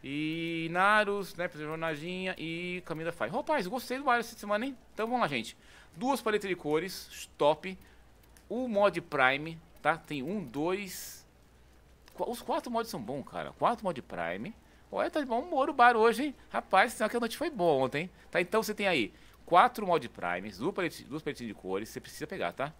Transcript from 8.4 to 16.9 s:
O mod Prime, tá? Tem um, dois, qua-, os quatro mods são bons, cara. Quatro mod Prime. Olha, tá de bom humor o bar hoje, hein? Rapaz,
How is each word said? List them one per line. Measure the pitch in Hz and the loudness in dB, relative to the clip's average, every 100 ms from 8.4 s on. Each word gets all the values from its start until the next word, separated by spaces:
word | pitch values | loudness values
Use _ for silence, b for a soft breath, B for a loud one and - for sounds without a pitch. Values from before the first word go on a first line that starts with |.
| - | -6
O | 220 254 | -4 0
mod | 202 202 170 | 4 4 4
Prime, | - 151 131 139 156 165 - - | -4 4 6 4 -4 -10 -16 -2
tá? | 147 135 | 0 0
Tem | - 147 | -2 -6
um, | 131 214 | -4 -6
dois, | 131 123 165 190 196 - - - - - - - - - - - - - | -6 -2 -2 -2 -6 -10 -12 -16 -20 -20 -20 -20 -20 -20 -20 -20 -20 -8
qua-, | 180 | -6
os | 240 | -6
quatro | - 302 269 | -4 -4 -2
mods | 226 226 | -4 -4
são | 175 | -8
bons, | 107 139 | -6 -8
cara. | - 165 71 | -8 -8 -10
Quatro | - 170 233 214 | 0 0 0 -4
mod | 139 | -6
Prime. | - - 85 92 143 226 b b b | -8 -6 -4 -4 -8 -12 b b b
Olha, | 190 294 | -2 0
tá | 320 | 0
de | 269 | -2
bom | 233 | -2
humor | 349 302 285 | 0 0 0
o | |
bar | 285 240 233 | 8 8 8
hoje, | 226 214 | 4 4
hein? | 294 - B | -2 -4 B
Rapaz, | - - 190 233 | -6 4 4 4